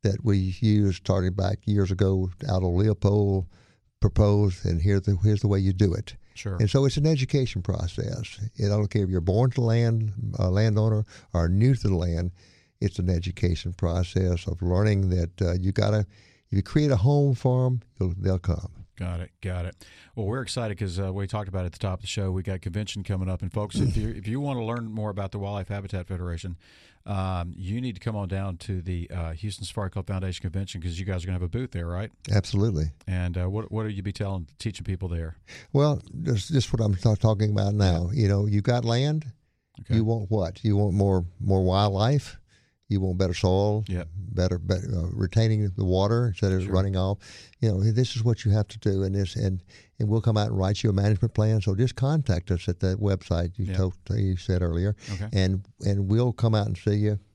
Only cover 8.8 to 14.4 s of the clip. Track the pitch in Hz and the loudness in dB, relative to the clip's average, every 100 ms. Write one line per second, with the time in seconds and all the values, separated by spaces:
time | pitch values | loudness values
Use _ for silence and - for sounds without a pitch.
8.8 | 104 107 95 92 85 98 127 123 117 113 | 0 0 0 0 2 2 2 2 2 2
9.8 | 117 113 110 101 110 - 92 95 110 104 | 2 2 -2 -4 -6 0 0 4 2 4
10.8 | 110 107 107 - - 90 82 95 120 131 | 2 2 -2 -10 -4 0 2 4 4 4
11.8 | 98 92 87 85 87 - - _ _ _ | 2 0 0 -2 -4 -6 -20 _ _ _
12.8 | 101 - 90 87 87 90 107 85 - 85 | -4 0 0 0 -2 -2 0 0 -4 -2
13.8 | 87 87 87 - 92 87 | 0 0 0 0 2 0